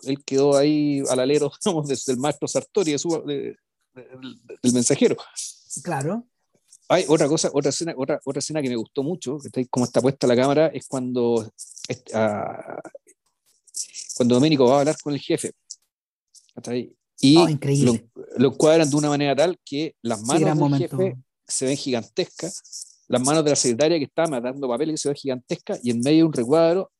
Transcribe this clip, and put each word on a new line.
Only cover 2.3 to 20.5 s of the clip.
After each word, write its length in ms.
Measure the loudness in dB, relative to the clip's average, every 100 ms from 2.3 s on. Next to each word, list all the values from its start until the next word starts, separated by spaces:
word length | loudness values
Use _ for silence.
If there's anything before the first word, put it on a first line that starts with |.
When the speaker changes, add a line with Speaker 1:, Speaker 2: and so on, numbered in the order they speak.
| -4 -4
Speaker 1:
Sartori, 440 | -4 -2 -2 0
de 60 | -2
su, 100 | -2 -4 -4
de, 320 | -6 -8 -12 _ _ _
de, 100 | -20
del, 380 | -20 -18 -18 -18 -20 -4
del 120 | 0
mensajero. 420 | 2 2 2 2 0 -8 -14 -14 -16 -16 -12
Speaker 2:
Claro. 440 | -8 -6 -4 -6 -10 _ _ _ _ -14 0
Speaker 1:
Hay 180 | 0 4
otra 200 | 2 4
cosa, 220 | 2 0
otra 180 | 0 0
escena, 260 | -2 -6 -6
otra, 240 | -4 -4
otra 160 | -6 -6
escena 220 | -6 -4
que 80 | -2
me 60 | -4
gustó 260 | -4 -6
mucho, 380 | -4 -6 -6 -8
que 80 | -6
está 120 | -6
ahí 60 | -4
como 200 | -2 -2
está 160 | 0
puesta 260 | -4 0 0
la 80 | 2
cámara, 320 | 2 2 0
es 200 | -2 -8
cuando, 640 | -6 -4 -2 0 -2 -4 -14 -20 -14 -12
est-, 240 | -12 -8
ah, 680 | -2 -2 -2 -6 -10 -14 -16 -16 -20 _ _ _ _ _ _ _ -14 -14 -14 -8 0
cuando 200 | 2 4
Domenico 300 | 4 4 6
va 120 | 4
a 20 |
hablar 140 | 2 -2
con 120 | -6
el 60 | -6
jefe. 320 | -2 -4 -4 -12 -20 -20 _ _ _ _ _ -20 _
¿Cachai? 420 | -16 -10 -8 -8 _ _ 2
Y 180 | 6 8
Speaker 2:
Oh, 120 | 6
increíble. 580 | 2 0 2 2 2 -4 -20
Speaker 1:
lo, 100 | -8 0
lo 100 | 0
encuadran 360 | 4 4 6 4
de 60 | 2
una 140 | 2
manera 260 | 0 2 2
tal 240 | 0 -2 -8
que 300 | -6 -6 -6
las 180 | -6 -4
Speaker 2:
Qué 40 | 0
Speaker 1:
manos 160 | 2
Speaker 2:
gran 140 | 2